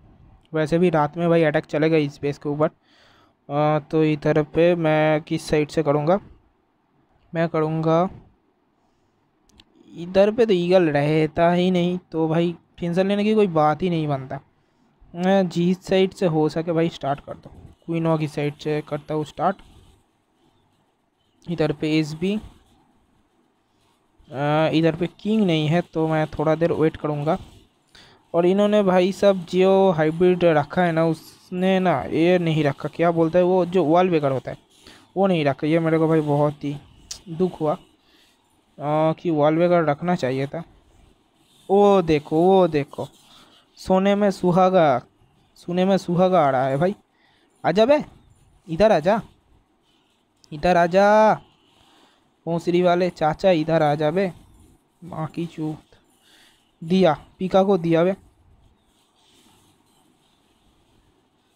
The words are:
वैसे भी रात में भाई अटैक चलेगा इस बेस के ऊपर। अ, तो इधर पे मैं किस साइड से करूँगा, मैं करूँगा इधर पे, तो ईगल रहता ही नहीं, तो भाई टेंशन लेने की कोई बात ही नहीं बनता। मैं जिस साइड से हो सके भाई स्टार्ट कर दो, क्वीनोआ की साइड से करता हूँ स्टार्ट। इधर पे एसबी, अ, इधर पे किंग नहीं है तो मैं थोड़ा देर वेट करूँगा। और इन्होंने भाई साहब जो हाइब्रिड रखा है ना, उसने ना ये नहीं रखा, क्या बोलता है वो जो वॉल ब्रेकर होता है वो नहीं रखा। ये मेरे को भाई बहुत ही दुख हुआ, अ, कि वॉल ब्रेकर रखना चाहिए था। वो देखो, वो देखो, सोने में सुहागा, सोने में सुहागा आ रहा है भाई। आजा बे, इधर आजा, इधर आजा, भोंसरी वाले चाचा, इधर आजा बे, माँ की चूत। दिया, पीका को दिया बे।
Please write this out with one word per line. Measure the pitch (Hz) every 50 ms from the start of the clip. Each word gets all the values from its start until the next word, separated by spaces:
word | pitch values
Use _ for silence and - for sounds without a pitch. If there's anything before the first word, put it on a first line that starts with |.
| _ - - _ - - - _ _ _ -
वैसे | 156 156 143 170 170
भी | 185 180
रात | 165 156 147 - -
में | 170 170 170
भाई | 165 170 165
अटैक | 151 151 160 -
चलेगा | - - 147 156 165 160 156
इस | 147 143 147 -
बेस | 143 143 143
के | - - 147
ऊपर। | 147 151 156
अ, | 165 - _ _ _ _ _ _ _ _ _ _ _ _ _ _ - 143 147 151 151 156 151
तो | 147 - - 160 156
इधर | 156 151 147 - 151 147 151 147
पे | - - 160 165 175 180
मैं | 175 160 156 156 156 156 156 156 151
किस | 156 - 165 156 - -
साइड | 165 151 151 147
से | - 165 147
करूँगा, | 143 143 147 147 160 185 208 - - - _ _ _ _ _ _ _ _ _ _ _ _ _ _ _ _ _ _ _ -
मैं | 165 170 160
करूँगा | - 160 156 156 160 160 160 165 160 165 180 190 - - - _ _ _ _ _ _ _ _ _ _ _ _ _ _ _ _ _ _ _ _ _ _ _ _ _ _ - _ _ _ _ _ - -
इधर | 165 170 175 185 190 202 208
पे, | 214 247 226
तो | 220 196
ईगल | 175 175 175 185 190 175 156
रहता | 143 143 143 147 156 160 156 151 - - 170 170
ही | 175 180 180 185
नहीं, | 185 175 170 180 180 180 - _
तो | - 160 160
भाई | 160 160 170 170 175 170 - _ _ _
टेंशन | - 175 170 170 185 190
लेने | 196 202 202 208
की | 214 220
कोई | 220 202
बात | 185 160 156 151 151 151 147 185
ही | 180
नहीं | 170 160 156
बनता। | 147 139 135 131 135 147 147 - _ _ _ _ _ _ _ _ _ _ _ - _ -
मैं | 170 180 185 196 196 190 170
जिस | 156 175 170 185 190 185 -
साइड | - 190 185 190 190 -
से | - 202
हो | 170 156 160 151 -
सके | - 165 160 180
भाई | 165 160 165 170
स्टार्ट | - - - 139 143 -
कर | - - -
दो, | - - - - - - - - _ _
क्वीनोआ | - 165 165 165 165 160
की | 156 156
साइड | 147 - 160 147 147 143
से | - - 151 151 151 151 -
करता | 147 151 147 - 156
हूँ | 156 151
स्टार्ट। | - - - 147 180 202 - - - - - - _ _ _ _ _ _ _ _ _ _ _ _ _ _ _ _ _ _ _ _ _ _ _ _ _ _ _ _ _ _ _ _
इधर | - 170 156 156 151 151
पे | 147 160 156 156
एसबी, | 160 156 147 156 156 175 190 208 214 - - - _ _ _ _ _ _ _ _ _ _ _ _ _ _ _ _ _ _ _ _ _ _ _ _ _ _ _ _ _ _ _ _ _ _
अ, | - 143 127 143 147 151 156 160 151 139
इधर | 156 165 160 156
पे | 165 175 165 - -
किंग | - 202 220 220 208
नहीं | 180 160 156 151
है | 147 165 175 170
तो | - - 160 160
मैं | 160 160 156 156 151
थोड़ा | - - 147 156 156
देर | 156 165 170 143
वेट | 98 151 160 160
करूँगा। | - - 151 151 147 143 156 175 - - - - - _ _ _ _ _ _ _ - - _ _ _ _ _ -
और | 170 175
इन्होंने | 175 190 202 208 208 208 208 202
भाई | 185 180 185 180 196
साहब | 185 - 208 202 196 190 165
जो | - - 180 185 190 190 190 190 190
हाइब्रिड | 170 156 156 156 160 165 180 180 180 175 175
रखा | 170 160 147 143 - - 180 180
है | 175
ना, | 160 160 165
उसने | 165 156 - - - - _ _ _ 185 180 185 190 190 185
ना | 185 180 156 131 -
ये | - 92 147 165 175 185 180
नहीं | 170 165 156 156 151
रखा, | 139 139 - - 147
क्या | - - 165 175
बोलता | 165 165 165 160 165 180
है | 180
वो | 175 185 185 175
जो | 175 170 190 160
वॉल | 143 160 175 190 190
ब्रेकर | 170 156 143 135
होता | 135 123 - -
है | 143 - _ _ _ _ _ - - - _ _ _
वो | 180 196
नहीं | 196 180 160 147
रखा। | 139 131 - 160
ये | 151 160 170
मेरे | 165 160 160
को | 160 160
भाई | 156 160 160 151
बहुत | 147 143 143 147 147 147 147 147
ही | 143 143 147 - - _ - - - - - _ 185
दुख | 165 156 185 175 - -
हुआ, | 160 151 151
अ, | - - _ _ _ _ _ _ _ _ _ _ _ _ _ _ _ _ _ _ - 139 147 151 156 156 160 160
कि | - - 175
वॉल | 160 147 143 151 160
ब्रेकर | 160 175 175 175 170 165
रखना | 147 143 - 170 175 180
चाहिए | - - 123 131 135 135
था। | 143 - 165 170 - _ _ _ _ _ _ _ _ _ _ _ _ _ _ _ _ _ _ _ -
वो | 190 202 202 202 202 190
देखो, | 175 160 156 147 147 - 156
वो | 160 170 185 196 190 180
देखो, | 170 156 147 139 - - - - - - _ _ _ _ - _ _ _ _ _ _ _ -
सोने | - - 185 190 190 202 202
में | 202 208 202
सुहागा, | 190 - - 180 165 185 185 185 185 185 160 147 127 123 - _ _ _ _ _ _ _ _ _ _
सोने | _ _ - 175 180 185
में | 190 196
सुहागा | 185 - - 175 165 185 185 185 175
आ | 151 139
रहा | 131 127 131
है | 135 135
भाई। | 143 175 190 208 - _ _ _ _ _ _ _ _ _ _ _ _ -
आजा | 147 170 202 220
बे, | 254 294 294 196 - - _ _ _ _ _ _ _ _ _ _
इधर | 185 160 160 202 220
आजा, | 202 160 147 185 220 214 - - _ _ _ _ _ _ _ _ _ _ _ _ _ _ _ _ _ _ _ _ _ _ _ _
इधर | 156 147 151 175 180
आजा, | 170 175 175 170 190 202 202 214 214 214 214 175 139 - _ _ _ _ _ _ _ _ _ _ _ _ _ _ _ _ _ _ _ _
भोंसरी | 160 170 170 - 175 170 180
वाले | 180 175 175 180 185 175
चाचा, | - - 160 151 160 - - 190
इधर | 180 156 156 160 160 160 156
आजा | 147 147 147 151 151
बे, | 160 185 202 180 165 - - _ _ _ - _ _ _ _ _ _ _ 170
माँ | 165 175 160 160
की | 156 - 160 170
चूत। | 165 - - 156 156 156 151 - _ _ _ _ _ _ _ _ _ _ _ _ _ _ _ _ _ _ _
दिया, | 170 160 185 190 185 165 143 - - - _ -
पीका | 185 180 - 190 190
को | 196 196
दिया | 180 165 165 165 160 170
बे। | 185 196 - _ _ _ _ _ _ _ _ _ _ _ _ _ _ _ _ _ _ _ _ _ _ _ _ _ _ _ _ _ _ _ _ _ _ _ _ _ _ _ _ _ _ _ _ _ _ _ _ _ _ _ _ _ _ _ _ _ _ _ _ _ _ _ _ _ _ _